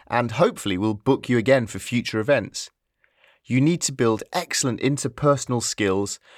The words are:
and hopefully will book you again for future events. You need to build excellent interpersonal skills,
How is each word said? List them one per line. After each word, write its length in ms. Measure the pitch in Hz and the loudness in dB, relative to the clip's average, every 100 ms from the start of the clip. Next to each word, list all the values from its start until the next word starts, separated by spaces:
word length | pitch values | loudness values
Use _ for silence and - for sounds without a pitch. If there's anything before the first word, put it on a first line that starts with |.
| - | -4
and 240 | 117 120 | -2 -2
hopefully 460 | 113 220 - - 92 | 2 0 0 -4 -2
will 180 | 107 104 | -2 0
book 340 | - 135 - | 0 0 2
you 80 | 120 | 0
again 300 | 113 131 113 | 4 2 2
for 100 | - | -6
future 400 | - 120 113 110 | -4 -4 -2 -2
events. 520 | 110 135 92 - - _ _ _ _ _ _ _ - | 0 0 0 -10 -14 _ _ _ _ _ _ _ -2
You 160 | 123 | 2
need 200 | 147 175 | 2 2
to 100 | - | -2
build 320 | 135 117 110 - | 0 2 2 -2
excellent 480 | 180 175 - 135 113 | -6 -4 -2 -2 0
interpersonal 800 | 131 143 135 123 147 139 - 120 | 0 0 -4 0 2 2 0 -2
skills, 580 | - - 101 95 101 - _ | -2 0 0 2 -2 -6 _